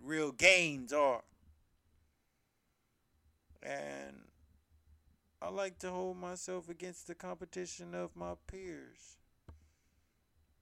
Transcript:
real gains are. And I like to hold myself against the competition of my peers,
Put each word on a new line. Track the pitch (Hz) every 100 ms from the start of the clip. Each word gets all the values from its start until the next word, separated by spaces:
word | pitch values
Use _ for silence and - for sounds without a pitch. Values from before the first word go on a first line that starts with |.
real | 127 156 147
gains | 123 175 185 165 139 123
are. | 147 139 117 - - - - _ _ _ _ _ _ _ _ _ _ _ _ _ _ _ _ _ _ _ -
And | - 139 143 139 139 139 - _ - - _ - - - _ _ _ -
I | 175
like | 190 190 175
to | 185
hold | 180 185 180
myself | 180 180 - 185 165
against | 170 180 170 -
the |
competition | 170 185 175 180 180 175 - 175
of | 175 175 175
my | 175 175 -
peers, | 190 185 151 127 - - - _ _ - - - _ _ _ _ _ _ _ _ _